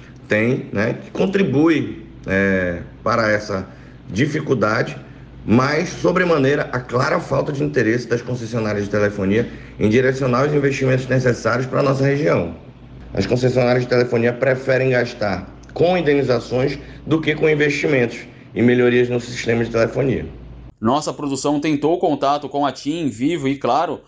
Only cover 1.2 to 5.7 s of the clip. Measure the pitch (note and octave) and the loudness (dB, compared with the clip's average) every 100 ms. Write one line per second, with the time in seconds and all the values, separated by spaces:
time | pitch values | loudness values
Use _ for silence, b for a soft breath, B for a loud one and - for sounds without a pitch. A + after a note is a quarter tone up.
1.2 | F#3+ G3 E3 C3 E3 D3 G2+ - - - | 0 2 2 4 4 2 -2 -8 -14 -14
2.2 | - F#2+ G2 F#2+ F2+ E2+ - - G#2+ A#2 | -2 2 2 2 0 -4 -10 -6 -2 0
3.2 | G#2+ G#2 - F#2+ F#2 B B B - G2+ | 2 0 -2 -6 -6 B B B -8 -2
4.2 | D3 D3+ D3+ B2 G#2+ A2+ D3 - B B | -2 -2 -2 0 2 0 -4 -8 B B
5.2 | B - - A#2 C3+ | B -12 2 2 4